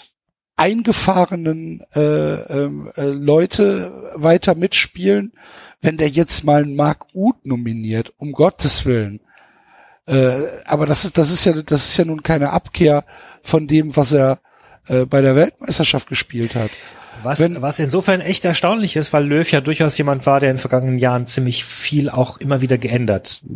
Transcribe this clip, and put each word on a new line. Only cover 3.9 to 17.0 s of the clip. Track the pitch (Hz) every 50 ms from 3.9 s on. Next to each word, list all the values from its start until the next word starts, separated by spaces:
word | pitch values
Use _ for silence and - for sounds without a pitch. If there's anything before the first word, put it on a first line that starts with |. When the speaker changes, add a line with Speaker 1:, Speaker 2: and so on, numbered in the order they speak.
| - - - - -
Speaker 1:
weiter | 160 147 165 170 180 - 196 170
mitspielen. | 165 180 196 - - - - - 175 180 196 202 202 196 233 - _ - - - - - - - _
Wenn | - 160 160 156
der | 156 151
jetzt | 135 165 165 - - - -
mal | 147 147 147 147
einen | 147 139
Mark | 143 151 156 156 - - _ -
Uth | 190 196 247 - _ -
nominiert, | 135 127 120 120 113 113 113 110 110 110 113 113 - _ -
um | 143 147
Gottes | 135 - 151 190 - - - 139 - - -
Willen. | 135 123 113 107 98 104 - _ _ _ _ _ _ _ _ _ _ _ _ _ _ _ _ _ -
Äh, | 131 135 131 127 127 135 151 - - - -
aber | - 151 147 151 147
das | 147 - -
ist, | 185 - 175
das | 151 147
ist | 180 - -
ja, | 190 160 156
das | 156 - 151 139 - -
ist | - -
ja | 170
nun | 165 160 151 -
keine | - 165 151 143 143
Abkehr | - 170 - - - - 175 151 143 147 - _ - - - - - _ -
von | - - 160 156 139
dem, | 156 156 156 151 131
was | 151 139 123
er, | 147 139 135 131 131 - _ _ _ _ _ _ _ _ _ -
äh, | 127 127 127
bei | 127 143 139
der | 135 135 131
Weltmeisterschaft | 143 175 220 - - - - 147 - 156 - - 135 - -
gespielt | - - - - - 117 117 113 -
hat. | 120 110 104 - - - - - -